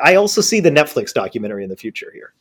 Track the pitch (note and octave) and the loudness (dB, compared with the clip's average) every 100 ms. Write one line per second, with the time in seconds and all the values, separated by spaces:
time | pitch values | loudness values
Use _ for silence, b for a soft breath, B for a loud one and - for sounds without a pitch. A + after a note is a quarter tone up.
0 | C#3+ F#3 G#3 - G3+ A3 F3 D3 D3 - | 4 4 4 0 0 2 4 4 2 -2
1 | G#2 - G2 A2+ G#2 G2+ G2 F#2+ A2 - | -4 -4 -4 -6 -8 -8 -10 -10 -12 -14
2 | - - - _ | -16 -20 -20 _